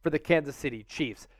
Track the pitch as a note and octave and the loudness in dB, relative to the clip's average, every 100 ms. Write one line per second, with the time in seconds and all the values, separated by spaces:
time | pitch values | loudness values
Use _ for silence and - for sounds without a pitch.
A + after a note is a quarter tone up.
0 | E3 D3+ - E3+ C#3+ C3+ C#3+ A2+ G#2 - | -2 0 4 4 2 -4 -6 -6 -8 -4
1 | C#3 G2+ - | -4 -6 -16